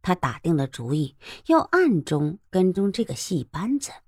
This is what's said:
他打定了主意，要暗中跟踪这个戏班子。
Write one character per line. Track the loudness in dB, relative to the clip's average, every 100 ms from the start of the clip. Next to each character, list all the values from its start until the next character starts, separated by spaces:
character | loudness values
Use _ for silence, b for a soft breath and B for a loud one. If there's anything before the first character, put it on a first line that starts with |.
他 | 0
打 | 0 -2 -4
定 | 0
了 | 0 0
主 | -6 -4
意， | -2 -2 _ B B 2
要 | 2
暗 | 4 2 4 2
中 | 0 -2 -2 -4 _
跟 | 2 2
踪 | 2 -2
这 | -2
个 | -4
戏 | -6 -4 -4
班 | -4 -6 -2 -2
子。 | -4 -14